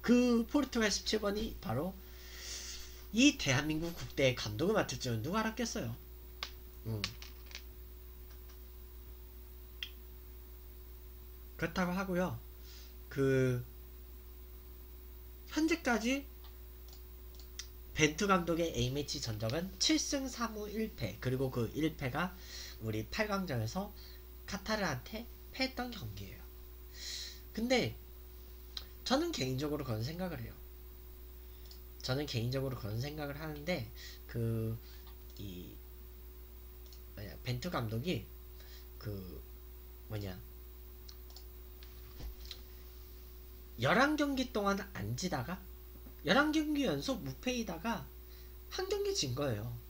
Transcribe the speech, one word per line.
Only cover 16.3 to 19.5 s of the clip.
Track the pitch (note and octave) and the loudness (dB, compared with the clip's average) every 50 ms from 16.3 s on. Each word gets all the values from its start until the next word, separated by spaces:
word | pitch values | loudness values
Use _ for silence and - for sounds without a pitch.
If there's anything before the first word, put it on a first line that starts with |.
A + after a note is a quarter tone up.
| - - - - - - - - - - - - - - - - - - - - - - - - - - - - - - - - - | -12 -12 -14 -14 -14 -14 -14 -14 -14 -14 -14 -14 -14 -14 -14 -14 -14 -14 -14 -14 -14 -14 -14 -14 -10 -10 -10 -10 -10 -12 -14 -8 4
벤투 | - D#3 D3+ D3+ - G#3+ | 6 6 6 8 6 6
감독의 | G3 G3 F3+ E3+ E3 E3+ D#3+ E3+ E3 - | 8 8 8 8 6 4 4 4 2 4
A매치 | A#2+ B2 B2 C3 C#3+ D3 - - D3 | 4 2 4 4 2 0 0 -2 -2
전적은 | B2 A#2+ G#2+ G#2 A2 A2+ | -2 -2 -2 0 0 2